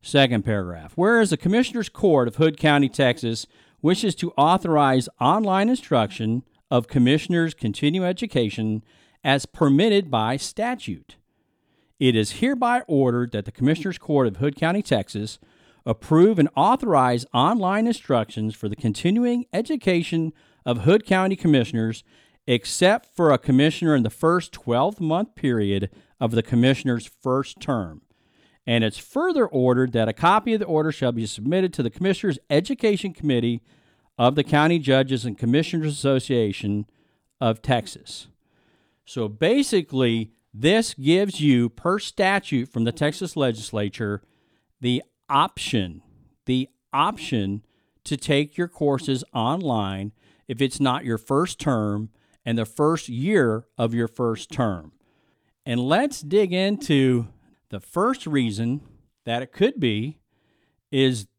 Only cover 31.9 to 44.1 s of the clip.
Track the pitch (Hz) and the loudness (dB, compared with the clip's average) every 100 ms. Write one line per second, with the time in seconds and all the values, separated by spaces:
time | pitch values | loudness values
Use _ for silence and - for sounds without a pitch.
31.9 | - 185 185 196 131 _ 147 190 262 220 | -2 -2 0 -2 -4 _ 0 0 -2 0
32.9 | 202 196 - 147 123 117 117 _ _ _ | 0 -4 -4 0 0 0 -4 _ _ _
33.9 | _ _ - 123 143 139 147 156 170 135 | _ _ 2 2 2 2 4 4 2 2
34.9 | 135 135 131 123 98 120 139 160 165 156 | 2 2 -2 -4 -4 0 2 0 -2 -4
35.9 | 143 139 131 - 123 107 98 104 104 104 | -2 0 0 0 0 0 -2 -4 -4 -6
36.9 | _ _ _ _ _ 120 110 - 120 - | _ _ _ _ _ -2 -2 -2 -2 -2
37.9 | - - - - _ _ _ _ _ _ | -18 -18 -18 -20 _ _ _ _ _ _
38.9 | _ - 131 107 107 160 269 269 202 160 | _ -12 -6 -6 -2 2 2 2 0 0
39.9 | 131 123 113 110 _ _ 107 139 220 226 | 0 2 0 -4 _ _ 0 2 2 0
40.9 | - 135 180 202 - 147 123 120 - 170 | -2 2 2 2 0 2 4 2 -2 -2
41.9 | 202 - - 190 196 - 135 120 117 113 | -2 -4 -2 0 0 -2 -4 -4 -2 -2
42.9 | - 151 151 175 160 131 110 107 110 104 | 0 -4 -4 -8 -2 -2 -2 -8 -6 -6
43.9 | - 107 | -6 -8